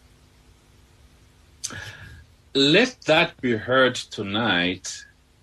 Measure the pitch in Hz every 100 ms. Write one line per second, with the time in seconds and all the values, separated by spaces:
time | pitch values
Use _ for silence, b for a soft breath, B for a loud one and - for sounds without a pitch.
0 | _ _ _ _ _ _ _ _ _ _
1 | - _ _ _ _ _ - B B B
2 | B B - _ _ 139 139 175 254 -
3 | - 156 165 - 123 110 107 131 127 123
4 | - - 101 104 113 90 87 92 - -
5 | - _ _ _